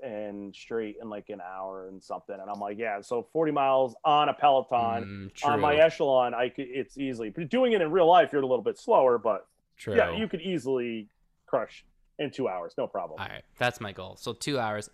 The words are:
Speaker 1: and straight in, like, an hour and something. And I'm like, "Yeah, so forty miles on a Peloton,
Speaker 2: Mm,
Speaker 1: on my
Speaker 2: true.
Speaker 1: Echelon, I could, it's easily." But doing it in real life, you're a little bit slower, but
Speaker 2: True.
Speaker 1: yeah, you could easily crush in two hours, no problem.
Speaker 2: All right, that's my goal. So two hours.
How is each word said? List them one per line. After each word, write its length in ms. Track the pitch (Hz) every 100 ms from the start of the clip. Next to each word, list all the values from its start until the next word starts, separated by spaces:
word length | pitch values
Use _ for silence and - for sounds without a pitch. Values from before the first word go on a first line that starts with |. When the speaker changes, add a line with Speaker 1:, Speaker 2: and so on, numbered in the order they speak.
Speaker 1:
and 500 | 131 107 104 101 101
straight 440 | - - 117 107 101
in, 80 | 113
like, 200 | 104 101
an 100 | 101
hour 460 | 90 92 95 95 95
and 160 | 95
something. 320 | - 95 - 98
And 120 | 98
I'm 80 | 104
like, 180 | 101 104
"Yeah, 220 | 117 101
so 220 | 101 120 117
forty 200 | 160 160
miles 420 | 143 135 131 131 113
on 240 | 160 147 147
a 40 |
Peloton, 1000 | - 147 135 127 120 117 117 98 98 98
Speaker 2:
Mm, 120 | - 143
Speaker 1:
on 100 | 143
my 140 | 147 151
Speaker 2:
true. 60 |
Speaker 1:
Echelon, 500 | 160 - 147 131 123
I 160 | 120 123
could, 180 | 131 131
it's 280 | 131 - 139
easily." 320 | 135 117 110
But 180 | 165 165
doing 220 | 240 254
it 100 | 214
in 80 | 156
real 160 | 175 165
life, 220 | 175 143
you're 80 | 143
a 20 | 131
little 180 | 123
bit 140 | 110 107
slower, 400 | - 202 131 120
but 300 | 113 98 - _ _ _
Speaker 2:
True. 180 | - 98
Speaker 1:
yeah, 160 | -
you 160 | 85 220
could 140 | 175
easily 680 | 180 170 123 131 120 113 104 _ _ _ _
crush 380 | 131 107 - _ _ _ -
in 100 | 147
two 160 | - 117
hours, 260 | 92 85 -
no 80 | 120
problem. 320 | 101 85 78
Speaker 2:
All 80 | 98
right, 160 | 52 - _
that's 240 | 123 -
my 100 | 104
goal. 240 | 95 92 98
So 160 | -
two 260 | 113 - 139
hours. 300 | 110 107 -